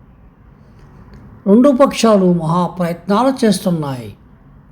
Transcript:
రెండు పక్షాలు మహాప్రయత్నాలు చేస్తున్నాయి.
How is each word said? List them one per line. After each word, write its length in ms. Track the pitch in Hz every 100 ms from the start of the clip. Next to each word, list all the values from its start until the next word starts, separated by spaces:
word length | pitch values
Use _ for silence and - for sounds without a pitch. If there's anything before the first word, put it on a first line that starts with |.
| - _ - _ - - - - - - - - - - -
రెండు 220 | 208 285
పక్షాలు 640 | 269 277 - 226 208 185
మహాప్రయత్నాలు 1160 | 175 156 175 170 - 170 170 - 202 254 262 220
చేస్తున్నాయి. 680 | 185 190 170 147 131 110 101 _ _ - - _